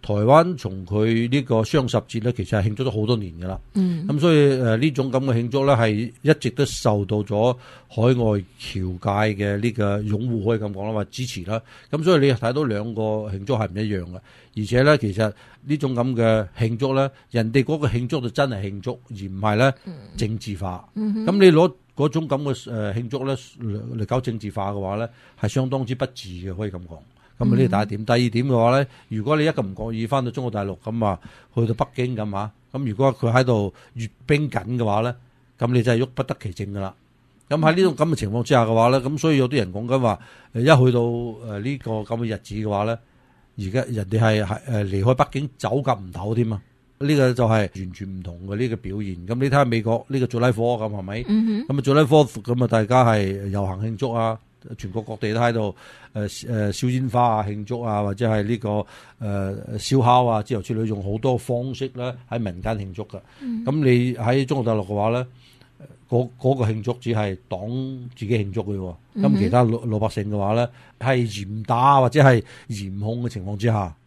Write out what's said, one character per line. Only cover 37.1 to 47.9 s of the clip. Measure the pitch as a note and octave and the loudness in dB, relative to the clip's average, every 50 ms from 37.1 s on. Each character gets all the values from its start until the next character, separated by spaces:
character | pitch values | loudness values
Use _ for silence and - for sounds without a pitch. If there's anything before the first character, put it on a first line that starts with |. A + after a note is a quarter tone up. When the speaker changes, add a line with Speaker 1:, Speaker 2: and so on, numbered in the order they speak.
| _ _ _ _ _ _ _ _ | _ _ _ _ _ _ _ _
Speaker 1:
咁 | D3 D#3 | 0 4
喺 | D#3 D#3 E3 | 4 4 4
呢 | F3+ | 6
種 | F#3+ F3+ C#3+ | 4 2 4
咁 | A2+ D3+ E3 | 2 0 0
嘅 | D#3 | 0
情 | - A2+ G2 | -2 -2 -2
況 | G#2+ A#2+ | -2 -2
之 | A#2+ - C#3+ | 2 4 4
下 | B2 A#2 | 4 4
嘅 | A2 A2+ | 4 4
話 | A2+ A2+ B2 | 4 4 4
呢， | C3 C3+ B2 | 4 2 0
Speaker 2:
嗯。 | C3+ D3+ | -2 -4
Speaker 1:
咁 | C#3 | 0
所 | D#3+ D#3+ | 2 2
以 | D#3 C#3 | 4 4
有 | B2+ B2 | 2 2
啲 | C#3+ C3+ | 0 -2
人 | G2+ F2+ | -2 -2
講 | F2+ G2+ A#2 | -6 -8 -2
緊 | A#2+ B2+ C3+ | 0 0 2
話， | B2 A2+ G2+ - - - - - - _ | 2 2 0 -2 -6 -20 -20 -20 -20 _
呃， | - A2+ | -4 0
一 | A#2+ | 6
去 | C#3+ D#3 C3 B2+ B2+ | 6 8 8 8 6
到， | B2 A#2+ A#2 A#2+ A#2+ A#2+ A#2+ A#2+ A2 G#2+ A#2 | 6 4 2 0 -2 -4 -6 -8 -10 -12 -12
呃， | A2+ G#2 G2+ | -10 -8 -6
呢 | G#2 B2+ C#3+ C3 | -6 -6 -6 -6
個 | - A2+ | -6 -6
咁 | A2 A2 G#2 - A#2 A#2 | -6 -6 -4 -6 -6 -4
嘅 | A#2+ | -4
日 | A2+ A2 G2 | -4 -6 -8
子 | _ - G2+ | _ -10 -8
嘅 | G#2+ G#2+ G#2+ | -6 -4 -2
話 | G#2 G2+ G#2 | -2 0 0
呢， | A2 A#2 A2+ _ _ _ _ _ _ _ _ _ _ _ - | -2 -4 -6 _ _ _ _ _ _ _ _ _ _ _ -8
而 | G2 F#2+ | -8 -4
家 | F#2+ C3 B2 - | -2 -2 -2 -2
人 | B2 G#2+ G2 | -4 -6 -4
哋 | F#2 G#2+ G#2+ | 0 2 4
係， | A2+ A2 G#2+ G#2+ G#2 | 4 4 4 2 0
係， | F2+ G#2+ - - | -2 -4 -6 -6
呃， | C3 A#2+ G#2 G#2 | -4 -2 -2 -2
離 | F#2+ F#2+ G2 | -2 -2 2
開 | F#2+ B2 C3 | 2 2 4
北 | B2 C#3+ - | 2 0 -2
京 | - C3+ D3 C3+ - _ | -2 -8 -8 -8 -8 _
走 | - G2+ A2+ C#3+ | -4 -2 -2 0
夾 | A#2+ C3+ B2 G2+ | 0 0 -2 -2
唔 | F#2+ F2+ | -4 -12
唞 | E2+ E2+ F#2 G#2 A2+ | -10 -8 -4 -2 0
添 | A#2 A#2+ A2+ | 0 0 -2
啊。 | A2 G2+ - _ _ _ _ _ _ _ | -2 -8 -10 _ _ _ _ _ _ _
呢 | C#3 C#3+ D#3 | 0 2 4
個 | C#3+ C3 B2+ | 4 4 4
就 | B2 A#2+ A#2+ | 4 2 2
係 | A2 | 4
完 | A2+ A2 G2+ F#2 _ - F#2+ F#2 | 4 2 2 0 _ -10 -10 -10